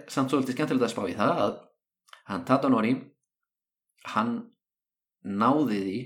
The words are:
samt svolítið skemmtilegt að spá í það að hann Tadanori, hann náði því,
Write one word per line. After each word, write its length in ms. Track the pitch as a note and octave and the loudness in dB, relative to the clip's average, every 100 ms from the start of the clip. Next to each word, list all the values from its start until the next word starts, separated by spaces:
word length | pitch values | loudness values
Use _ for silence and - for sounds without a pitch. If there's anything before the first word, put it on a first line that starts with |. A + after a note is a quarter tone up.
| - | -6
samt 180 | - C3 | -2 0
svolítið 300 | D3 B2+ B2+ | 0 0 -2
skemmtilegt 260 | D3+ C3+ A#2 | 0 0 0
að 80 | |
spá 80 | A2 G2 | 0 -4
í 80 | F2 | 0
það 240 | A2 E3+ | 0 2
að 160 | G#2 - - _ _ _ _ - - | 0 -2 -12 _ _ _ _ -20 -10
hann 160 | G2 E2+ | -6 2
Tadanori, 480 | C3 C#3 A#2 A2 B2+ - _ _ _ _ _ _ _ _ _ - | 2 4 4 2 0 -4 _ _ _ _ _ _ _ _ _ -6
hann 180 | A2 A#2 A#2+ - _ _ _ _ _ _ _ - | -2 -2 -4 -8 _ _ _ _ _ _ _ -6
náði 560 | G2+ A#2 D3 C3+ G#2 | 2 4 4 2 0
því, 160 | G2 G2+ | -2 -4